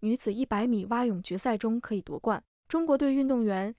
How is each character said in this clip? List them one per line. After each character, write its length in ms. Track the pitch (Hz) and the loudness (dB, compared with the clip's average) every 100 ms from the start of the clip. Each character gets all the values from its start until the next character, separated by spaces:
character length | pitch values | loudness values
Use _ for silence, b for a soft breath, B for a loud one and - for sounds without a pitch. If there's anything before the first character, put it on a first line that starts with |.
女 140 | 214 247 | -2 0
子 160 | - | 0
一 140 | 208 262 | -2 0
百 220 | 202 247 | 0 2
米 180 | 220 190 | 0 0
蛙 180 | 233 247 | 0 0
泳 180 | 185 | -2
决 120 | - 185 | -4 -2
赛 220 | 254 214 | -2 0
中 240 | 226 233 | 0 -2
可 140 | - 208 | -2 -6
以 60 | |
夺 180 | - 147 | -4 -4
冠。 240 | 233 202 - _ - | -2 -2 -4 _ -4
中 180 | 320 330 | -2 2
国 100 | 269 | 4
队 180 | 277 269 | 4 2
运 120 | 269 | 2
动 160 | 254 | 2
员 300 | 214 190 202 | 0 0 -4